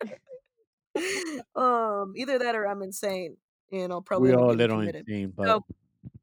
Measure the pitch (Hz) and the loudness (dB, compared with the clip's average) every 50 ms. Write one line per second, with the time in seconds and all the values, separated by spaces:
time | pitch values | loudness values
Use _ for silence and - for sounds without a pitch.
0 | - - 523 - _ - 508 508 _ _ _ _ _ _ _ _ _ _ - 311 | -10 -10 -12 -16 _ -20 -20 -20 _ _ _ _ _ _ _ _ _ _ -4 -4
1 | 349 381 392 381 349 320 302 247 - _ - - 254 247 240 233 226 214 202 202 | -2 -2 -2 -4 -4 -6 -8 -10 -10 _ -2 0 2 2 4 2 2 0 -2 -2
2 | 196 190 196 - 262 277 269 247 247 240 226 220 202 202 202 202 190 190 - - | -4 -6 -6 -6 -2 0 0 0 0 0 0 0 -2 -2 -4 -6 -8 -10 -8 -6
3 | 214 196 190 185 175 151 95 _ _ _ _ _ _ _ 190 185 180 180 180 175 | -4 -4 -4 -4 -6 -8 -12 _ _ _ _ _ _ _ -6 -6 -4 -4 -6 -8
4 | - - 202 127 127 131 123 123 123 120 117 113 120 110 110 107 107 - - 78 | -4 -2 2 4 6 6 6 6 6 6 6 4 4 4 2 0 0 -2 -4 -8
5 | - 110 107 101 98 95 92 101 98 95 - 104 - - - _ _ _ _ _ | -8 -8 -6 -6 -6 -6 -4 0 2 2 2 2 -2 -6 -18 _ _ _ _ _
6 | - - - - | -20 -20 -20 -20